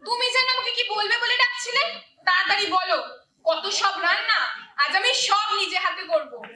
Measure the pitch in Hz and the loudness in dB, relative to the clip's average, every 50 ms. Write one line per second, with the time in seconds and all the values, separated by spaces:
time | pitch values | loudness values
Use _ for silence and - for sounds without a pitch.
0 | - - 466 480 494 494 494 508 508 508 508 508 494 480 480 466 494 - 415 427 | -4 -4 -4 -2 0 0 2 0 2 2 0 -2 -2 -4 -2 -4 -4 -2 -2 -2
1 | 415 403 453 466 466 453 480 494 523 494 - - - 480 480 523 587 679 - - | 0 0 0 0 0 0 2 2 2 0 0 -4 -8 -4 0 0 0 0 -2 -10
2 | - _ _ _ - - 359 359 381 381 403 403 403 359 320 359 - - 349 285 | -16 _ _ _ 0 2 2 2 2 2 2 0 0 2 2 0 2 2 0 -2
3 | - - - - _ _ _ _ _ 659 320 320 - 392 403 - 440 392 - - | -2 -4 -12 -18 _ _ _ _ _ 0 0 0 0 -4 -4 0 0 0 0 2
4 | - 339 370 403 - - 427 370 - - - - - - - - 285 302 339 381 | 2 2 2 2 2 2 2 2 2 -2 -4 -10 -14 -18 -2 0 0 2 2 2
5 | 403 494 - - - - 403 403 415 381 392 392 381 - 330 370 370 359 - 370 | 2 2 2 2 2 2 2 2 2 2 0 0 -2 0 -2 0 0 -2 -2 -4
6 | 349 311 339 311 262 - 240 233 214 - - | -6 0 0 0 0 0 -12 -14 -16 -16 -18